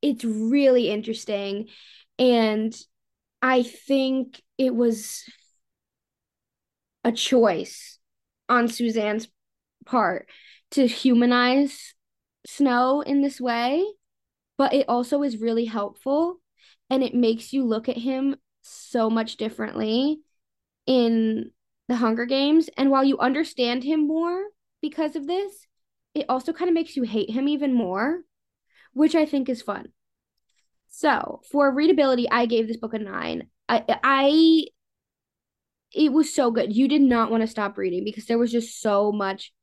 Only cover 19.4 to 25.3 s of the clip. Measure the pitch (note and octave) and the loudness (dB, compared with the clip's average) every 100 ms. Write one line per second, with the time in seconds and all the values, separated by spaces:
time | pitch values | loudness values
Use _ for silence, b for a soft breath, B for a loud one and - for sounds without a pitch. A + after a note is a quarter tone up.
19.4 | G#3+ A3 G#3+ - G#3+ A3+ C#4 D#4 _ _ | -8 -6 -8 -6 -2 0 0 -2 _ _
20.4 | _ _ _ _ - B3+ A#3 A3+ A3 A3 | _ _ _ _ 0 2 4 2 0 -2
21.4 | A3+ _ _ _ - A#3+ A#3 A3+ A#3+ C4+ | -8 _ _ _ -6 -2 0 0 -2 0
22.4 | C#4+ D#4 D#4 - C#4 C4+ C4+ C4+ B3 C#4 | 4 2 2 0 2 4 2 2 0 0
23.4 | D#4+ - A#3+ B3 B3+ D#4 D4 D#4+ E4+ F4+ | -4 -2 -2 -2 -2 0 0 0 -2 -4
24.4 | G#4 _ _ _ D4+ D#4 D4+ D#4 C#4 | -8 _ _ _ -10 -4 -4 -4 -4